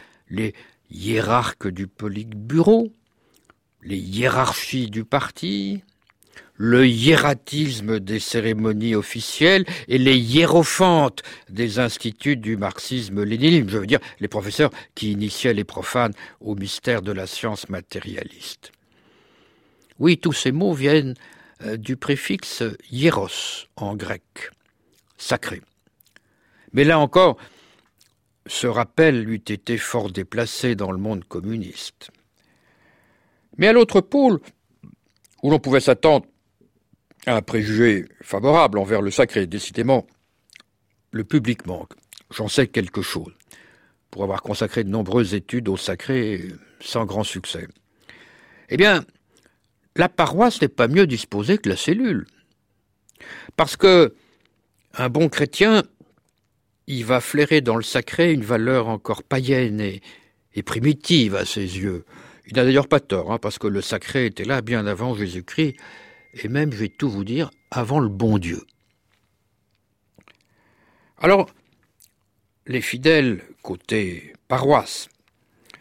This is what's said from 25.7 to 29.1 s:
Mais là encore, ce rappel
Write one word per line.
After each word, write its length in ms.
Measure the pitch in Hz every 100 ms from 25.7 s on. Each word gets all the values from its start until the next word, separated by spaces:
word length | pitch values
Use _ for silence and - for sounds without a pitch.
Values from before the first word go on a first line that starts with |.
| _ _ _ _ _ _ _ _ _ _
Mais 120 | 127
là 140 | 143 160
encore, 380 | 143 180 185 123 - _ _ _ _ _ _ _ _ _ -
ce 200 | - 127
rappel 640 | 110 117 - 160